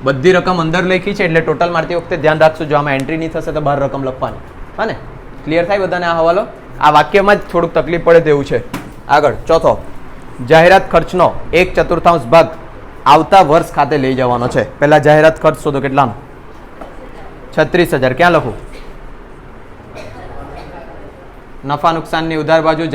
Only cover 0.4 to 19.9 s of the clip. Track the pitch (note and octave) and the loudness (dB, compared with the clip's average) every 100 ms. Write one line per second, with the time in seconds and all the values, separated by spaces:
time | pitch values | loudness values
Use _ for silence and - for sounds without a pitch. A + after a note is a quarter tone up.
0.4 | F3 F3+ D#3+ E3+ F#3 F#3 G3 G3+ F#3 D#3+ | 2 -2 -2 -2 0 -2 -2 -4 0 0
1.4 | D#3+ D3+ F3 E3+ D#3 - B2 F3 C#3+ D#3 | 0 -2 0 -2 -2 -4 -4 0 0 4
2.4 | D#3 D#3 D#3 D3 D3 C3+ C3+ D#3+ D#3+ E3 | 2 2 -2 -2 0 -2 -2 -4 -4 -6
3.4 | D#3+ D3+ D3 C#3+ C#3 C3+ C3+ B2+ B2 G2+ | -6 -4 -2 -2 -2 -4 -8 -6 -8 -8
4.4 | - - - - G#3+ D#3+ - - - - | -16 -16 -16 -6 -6 -6 -12 -18 -18 -14
5.4 | C#3+ D#3+ E3+ G3+ F#3 F3+ F3 E3+ E3 F3 | -4 -2 0 -2 -2 -2 -2 0 2 0
6.4 | A3+ - - - D3+ D3+ D3+ G3+ F3 G#3 | -2 -10 -18 0 4 4 4 2 2 0
7.4 | - F3 E3+ E3 D3 E3+ E3 E3 D#3 C#3+ | 0 -2 0 -2 -2 -2 4 4 4 0
8.4 | C#3 C3 - - - - - C#3 D3 G#2+ | 0 -4 -4 -12 -12 -18 0 2 2 -2
9.4 | - E3 D#3 G#2+ - - - - - - | 0 2 2 0 -4 -12 -12 -16 -16 -12
10.4 | B2 D#3 F3 F#3+ F#3 E3+ D#3+ F3+ D3+ - | 2 6 8 6 4 0 0 0 0 0
11.4 | - D#3 F3+ - D#3+ E3+ - E3+ A#2+ D#3+ | -2 0 0 0 0 2 2 2 4 4
12.4 | D#3+ - - - - - - D3+ D#3 G3 | 4 -2 -16 -18 -18 -6 4 4 6 4
13.4 | F3+ D#3+ E3+ - C#3 D3+ C3 C3 B2+ B2 | 6 4 0 -2 0 0 0 0 0 0
14.4 | B2 C3 A2 - D3 D3+ D3 D3+ D#3 D#3+ | 0 -2 -4 -2 4 4 6 6 6 4
15.4 | D#3+ D3+ D#3 C#3 C3+ C3+ C3 G#2 - - | 0 0 -4 -4 -2 0 0 -2 -16 -20
16.4 | - - - - - - - - - - | -20 -20 -20 -18 -18 -18 -18 -18 -18 -18
17.4 | - - D#3 F3 E3+ D3+ B2+ C3 F3 D#3+ | -12 -2 0 2 0 2 0 2 2 2
18.4 | C3+ G2+ - - - - - - - - | -2 -8 -14 -16 -16 -16 -18 -18 -20 -20
19.4 | - - - - - | -20 -20 -20 -20 -20